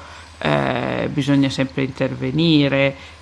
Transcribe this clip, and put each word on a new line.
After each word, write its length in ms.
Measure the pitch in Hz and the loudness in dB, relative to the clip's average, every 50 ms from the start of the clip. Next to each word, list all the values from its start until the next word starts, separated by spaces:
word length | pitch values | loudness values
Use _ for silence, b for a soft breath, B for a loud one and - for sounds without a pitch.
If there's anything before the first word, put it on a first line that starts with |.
| B B B B B B B - | B B B B B B B -6
eh, 720 | - 156 147 143 139 135 127 123 131 131 127 120 113 131 143 | -2 0 0 0 0 0 -2 -2 -2 -4 -2 -2 -2 -2 -2
bisogna 380 | 147 135 139 143 139 139 135 | -2 0 2 4 4 2 2
sempre 320 | 131 - 135 131 - - 135 | 0 -2 -4 -4 -2 -4 -4
intervenire, 1300 | 131 127 - 131 131 127 123 131 131 131 151 165 170 156 147 143 139 135 135 139 139 139 - - - - - | -4 -2 -2 -4 -4 -4 -4 -4 -2 0 2 4 6 6 6 4 4 4 2 2 2 0 -4 -12 -18 -20 -18